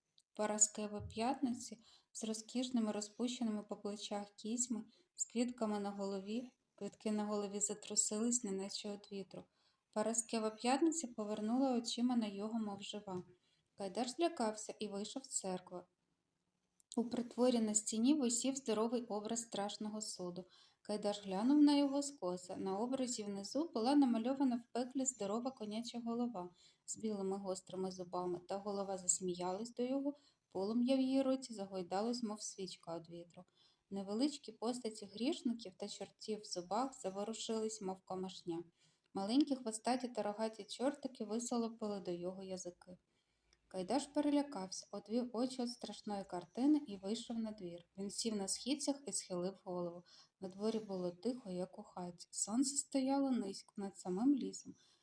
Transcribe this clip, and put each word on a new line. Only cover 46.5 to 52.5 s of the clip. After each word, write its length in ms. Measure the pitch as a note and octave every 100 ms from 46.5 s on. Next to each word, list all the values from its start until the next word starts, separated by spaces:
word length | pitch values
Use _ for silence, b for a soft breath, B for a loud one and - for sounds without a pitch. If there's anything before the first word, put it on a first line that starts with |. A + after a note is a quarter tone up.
| - C#4+ D4+ C#4+
і 100 | G3
вийшов 420 | F#3+ A#3 - A3+
на 140 | A3
двір. 320 | G#3+ F3 E3+ - F#3+
Він 120 | G3
сів 260 | - A3+ G#3+
на 120 | G3
східцях 480 | - A#3+ D4 D4 C#4 -
і 60 |
схилив 420 | - - F3+ F3+ F#3+
голову. 400 | F#3+ F3+ F3 F3 - B B -
На 80 | F#3+
дворі 300 | F#3+ G#3+ A3+
було 320 | G#3 F#3 F3+
тихо, 400 | F3 A#3+ B3 F#3+
як 280 | F3+ F#3 -
у 40 |
хаті. 460 | G#3 - F3+ F3 -
Сонце 460 | - -